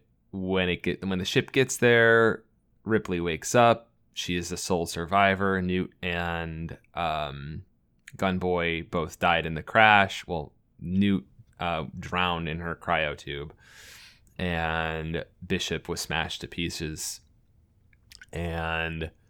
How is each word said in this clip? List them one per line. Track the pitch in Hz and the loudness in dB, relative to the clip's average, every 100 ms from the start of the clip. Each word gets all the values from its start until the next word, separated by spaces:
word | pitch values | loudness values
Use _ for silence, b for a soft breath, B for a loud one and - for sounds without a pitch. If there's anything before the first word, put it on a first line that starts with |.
| _ _ _ | _ _ _
when | 95 92 95 90 | -8 -2 0 2
it | 85 | 0
get, | 90 80 92 | -2 -4 -4
when | 92 | -4
the | 90 | 0
ship | 131 - | -2 0
gets | 135 127 - | 0 0 2
there, | 120 117 113 113 113 - - _ _ _ | 6 8 8 6 6 2 -8 _ _ _
Ripley | 98 110 104 87 | -2 0 0 -2
wakes | 87 80 - | -2 -4 0
up. | 120 120 113 - _ _ | 6 6 4 -2 _ _
She | - - 87 | -12 -4 -4
is | 85 | -4
the | 87 | -8
sole | - 90 85 | -2 0 0
survivor. | 85 80 98 98 95 98 95 | -4 0 4 6 4 2 0
Newt | 92 92 - - | 0 -2 -2 -6
and, | 90 87 85 85 82 80 82 71 _ | -4 -4 -2 -4 -6 -8 -10 -12 _
um, | 80 82 78 73 69 71 82 - _ _ _ - - | -6 -4 -4 -6 -10 -12 -12 -16 _ _ _ -20 -4
Gunboy | 98 92 90 87 85 82 82 | -2 0 0 0 0 -2 -4
both | 87 78 - | -4 -4 0
died | 90 85 | 2 2
in | 80 | 0
the | 78 | -6
crash. | - 113 107 104 98 - - | 0 6 8 8 4 -2 -8
Well, | 85 71 _ _ _ | -8 -8 _ _ _
Newt | 85 95 101 98 - - - - | -2 2 4 2 -2 -18 -20 -6
uh, | 87 80 71 90 | -4 -4 -6 -10
drowned | 85 90 90 85 82 | -4 0 0 0 -4
in | 82 | -6
her | 85 | -6
cryo | 80 - 82 76 73 | -8 -2 0 0 -4
tube, | - 69 76 - b b b b b b b - | -10 -10 -10 -16 b b b b b b b -6
and | 90 85 80 82 80 80 80 82 - _ 90 | -4 -2 -2 -2 -4 -4 -6 -6 -8 _ -6
Bishop | 92 - 80 - | -4 -2 -6 -6
was | 82 | -8
smashed | - 76 80 - | -4 -4 -4 -6
to | - | -10
pieces. | - 82 - 78 78 - - _ _ _ _ _ _ _ _ _ - - | -6 -6 -6 -8 -6 -10 -10 _ _ _ _ _ _ _ _ _ -20 -14
And | 82 85 85 82 82 82 80 78 - | -8 -6 -6 -4 -4 -4 -4 -8 -10